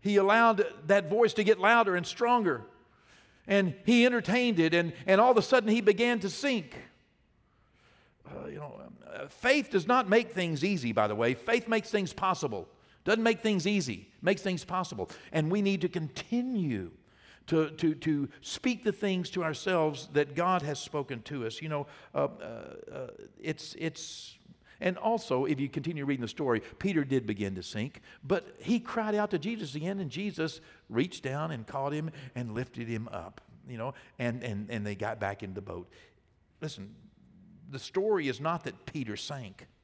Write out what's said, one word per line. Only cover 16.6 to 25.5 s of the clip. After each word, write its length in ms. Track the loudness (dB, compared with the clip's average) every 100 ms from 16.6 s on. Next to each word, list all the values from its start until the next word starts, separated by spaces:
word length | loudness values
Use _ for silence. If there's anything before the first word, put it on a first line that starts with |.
| 0 -2 -4 -12 _ _ -20 -20 -2
to, 220 | 2 2
to, 240 | 2 0 0
to 340 | 0 0 -2 -8
speak 420 | -12 -4 -2 0
the 80 | -2
things 380 | -2 -2 -2 -4
to 120 | -4
ourselves 680 | -4 -4 0 2 2 -2 -2
that 220 | 0 0 0
God 260 | 0 0
has 180 | -2 -6
spoken 420 | -6 -6 -6 -8
to 220 | -8 -6 -6
us. 160 | -6
You 80 | -6
know, 180 | -6 -6 -14 -8
uh, 140 | -2 -2 -2
uh, 40 | -12 -12 -14 -16 -14
uh, 160 | -8 -8 -10 -18 -12
it's, 360 | -8 -8 -8 -8
it's, 600 | -8 -8 -14 -14 -16 -20 _ -20 _ -6
and 160 | -4 -2
also, 480 | -2 -2 0 -2
if 140 | 0